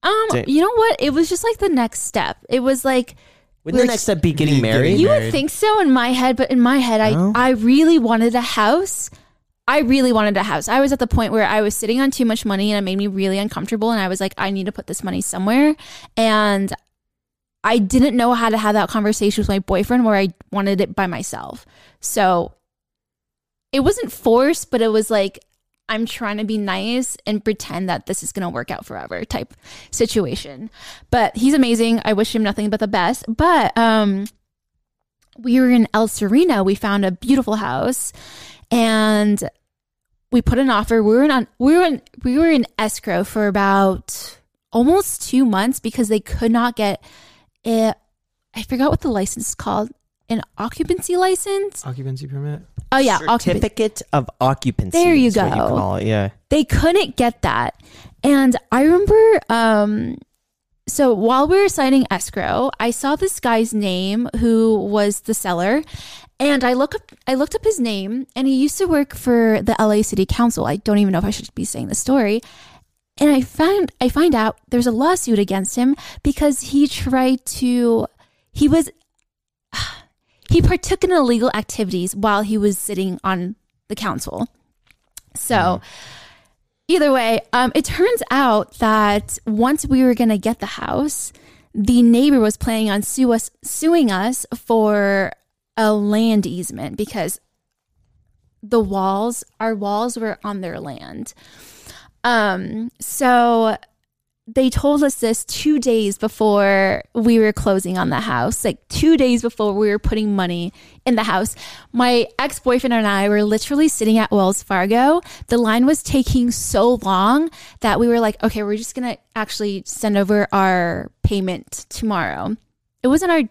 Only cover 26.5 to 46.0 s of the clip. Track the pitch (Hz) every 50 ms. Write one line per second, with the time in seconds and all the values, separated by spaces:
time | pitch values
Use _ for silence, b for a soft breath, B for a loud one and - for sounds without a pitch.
26.5 | 220 214 208 196 185 190 196 220 240 254 262 - - - _ - 214 214 - 220
27.5 | 214 196 - - - 170 190 180 170 - - - 190 - - - - - 190 175
28.5 | - 123 120 - 123 - - - - 95 64 64 - 90 - - - - - _
29.5 | - B B B B B B B B - 233 220 - 226 190 135 - - - 143
30.5 | 139 127 214 220 B B B B B B B _ - 247 220 - - 220 226 269
31.5 | 294 302 262 240 233 220 233 226 226 226 - - 220 196 220 - - 233 220 202
32.5 | 196 - 208 214 202 208 220 202 214 202 175 170 254 - - - 226 - 302 339
33.5 | 349 302 233 - - 233 233 226 220 220 214 202 196 190 202 208 _ _ _ _
34.5 | _ _ _ _ _ _ _ _ _ _ _ _ _ _ _ _ _ - 226 254
35.5 | 233 262 262 247 247 247 220 - - 214 226 214 - - 208 196 208 269 349 359
36.5 | 277 208 190 190 202 - - 214 202 202 196 185 180 - - 247 269 277 247 -
37.5 | 214 214 214 - 127 131 - 240 254 - - - - B B B B B B B
38.5 | B B B _ - 240 226 226 220 220 220 214 214 208 208 208 208 202 - -
39.5 | _ _ _ _ _ _ _ _ _ _ _ _ _ _ _ _ - 240 - -
40.5 | 240 226 269 262 233 202 220 - 233 226 214 208 220 247 277 302 277 254 220 -
41.5 | _ _ 240 269 311 349 370 339 285 - _ _ _ - - 247 247 285 330 330
42.5 | 320 269 233 - _ - 220 214 - - - - 180 175 196 - - 220 214 202
43.5 | 185 208 202 196 196 196 196 190 190 - - - - - - - - _ _ _
44.5 | _ _ _ _ - 226 240 277 339 392 381 - - - - - - 254 269 240
45.5 | 208 190 202 247 269 - - - - -